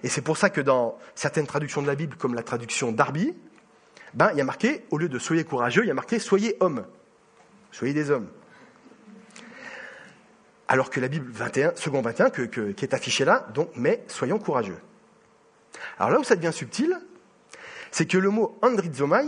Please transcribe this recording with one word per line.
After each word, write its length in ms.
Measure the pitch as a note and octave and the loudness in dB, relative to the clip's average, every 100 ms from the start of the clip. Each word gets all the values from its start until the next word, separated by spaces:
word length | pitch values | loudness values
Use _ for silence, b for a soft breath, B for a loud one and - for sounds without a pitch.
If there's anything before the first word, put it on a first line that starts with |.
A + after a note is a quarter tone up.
Et 40 | - | -2
c'est 140 | - | -4
pour 160 | C#3 D#3 | -2 2
ça 140 | G3+ | 2
que 100 | - | 2
dans 380 | C#3 B2+ A#2 - B - | 2 4 2 -4 B -4
certaines 320 | C#3+ D3 C#3+ | -2 -2 -2
traductions 340 | D3+ D3+ - | -2 -2 -2
de 60 | C#3+ | -2
la 80 | C#3+ | -2
Bible, 200 | D#3+ - | -4 -4
comme 200 | B2+ A#2+ | -2 -2
la 80 | |
traduction 480 | A#2 A#2+ A#2+ - B2+ | -4 -6 -4 -4 -2
Darby, 420 | A2 C#3 C#3+ A#3+ F4+ - - _ B B B B | 2 2 2 -2 -4 -14 -20 _ B B B B
ben, 160 | A2+ F3+ | 2 2
il 40 | D#3 | 4
y 20 | |
a 20 | |
marqué, 400 | C3+ B2+ A3+ D4 - | -2 0 -2 -2 -4
au 60 | D3+ | -2
lieu 100 | E3+ | -2
de 100 | B2+ | -4
soyez 280 | - D#3+ D#3 | 0 0 0
courageux, 400 | C3+ A#2+ E3 A3+ | 0 2 2 2
il 20 | |
y 40 | |
a 20 | |
marqué 260 | C3+ - A#3 | -2 -2 -4
soyez 380 | - G3 A3+ G3+ | 0 0 0 0
homme. 260 | F#3 C3+ F#2 - _ _ _ _ _ - _ | 0 0 -8 -18 _ _ _ _ _ -20 _
Soyez 220 | - B2 | -6 -2
des 180 | D3 D3 | -2 0
hommes. 160 | C#3 F#2+ - - B B B - - - G3 - B A#3+ B B B B B B B _ _ _ _ - | 0 -2 -16 -20 B B B -20 -20 -20 -20 -20 B -20 B B B B B B B _ _ _ _ 0
Alors 220 | C3 C3 | 2 2
que 100 | - | 0
la 80 | B2+ | -2
Bible 240 | D#3 B2+ | -2 -6
vingt 240 | A2 A#2 C3+ | -8 -4 2
et 80 | |
un, 120 | C3 - | 2 2
second 240 | - C3+ | -2 0
vingt 180 | A#2 A2+ | -2 2
et 40 | |
un, 60 | B3+ | 2
que, 120 | - | 2
que, 300 | A#2+ - G#2+ | -4 -2 -4
qui 120 | G2+ | -4
est 100 | C3+ | -2
affichée 300 | C3 - - | -2 -2 0
là, 240 | C#3 A#3 - | 4 4 2
donc, 160 | A2+ E3+ - | -4 -4 0
mais 280 | B2+ A#3 - | 0 0 -4
soyons 280 | - B2+ G#3 | -6 -2 -2
courageux. 400 | G#3+ C#3 G#2 E2+ - - _ _ _ _ _ _ _ B B B | 0 -2 -2 -8 -16 -20 _ _ _ _ _ _ _ B B B
Alors 140 | G2+ | 2
là 80 | G#3 | 2
où 60 | C#4 | 4
ça 100 | G3+ | 2
devient 160 | E3 | 2
subtil, 480 | D#3 A#2+ - D4+ F4+ - - _ _ _ B B B B | -4 -8 -2 0 0 -6 -20 _ _ _ B B B B
c'est 140 | - E3 | -4 2
que 120 | F#3 | 4
le 120 | G3 | 4
mot 300 | G#3+ G#3 - | 2 0 2
andrizomai 640 | A#3 A#3 E3+ C3 C#3+ F#3+ | 2 2 -2 -2 4 4